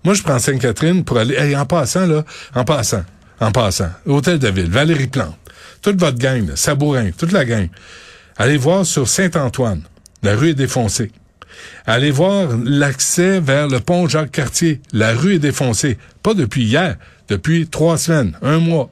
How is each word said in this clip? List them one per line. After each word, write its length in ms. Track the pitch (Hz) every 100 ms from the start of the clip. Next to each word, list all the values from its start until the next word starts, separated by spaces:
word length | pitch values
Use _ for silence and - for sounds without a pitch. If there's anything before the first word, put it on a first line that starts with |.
Moi, 100 | 170
je 80 | 202
prends 160 | 160 131
Sainte-Catherine 640 | - 135 120 104 156 185
pour 140 | 139 120
aller, 180 | 117
hey, 200 | 135 147
en 100 | 139
passant, 400 | 139 170 123 180
là, 180 | 180 151 151 - -
en 80 | 127
passant, 400 | 120 156 110 104 87 - - -
en 120 | 113
passant, 380 | 117 107 - 87 90
Hôtel 320 | 180 143 143 170
de 80 | 120
Ville, 200 | 95 85
Valérie 380 | 107 160 156 127
Plante, 280 | 131 87 - - - - -
toute 180 | 208 190
votre 180 | 165 120
gang, 280 | 131 127 90
là, 80 |
Sabourin, 540 | 69 - 139 147 131 104 -
toute 140 | 170
la 120 | 190
gang. 220 | 117 113 87 - - - - - - -
Allez 200 | 117 147
voir 280 | 135 190
sur 220 | 175 - 123
Saint-Antoine, 760 | - 185 165 131 - 117 87 - _ - _
la 120 | 101
rue 140 | 107 160
est 40 |
défoncée. 560 | 139 131 131 110 - 107 - _ _ - - - -
Allez 260 | - 117 143
voir 380 | 135 185 202 170 113
l'accès 760 | 120 143 143 135 - - 185 190
vers 280 | 139 139 147
le 120 | 127
pont 280 | - 175 170
Jacques-Cartier, 760 | 156 147 - 127 - 170 139 -
la 200 | 104 110
rue 220 | 117 175
est 40 | 185
défoncée. 580 | 147 - 131 107 147 110 - _
Pas 100 | -
depuis 300 | 214 110 131
hier, 340 | 110 139 180 95 - _ -
depuis 400 | 101 151 165 156
trois 300 | - 160 160
semaines, 360 | - 156 104 78
un 180 | 135 160
mois. 300 | 165 165 120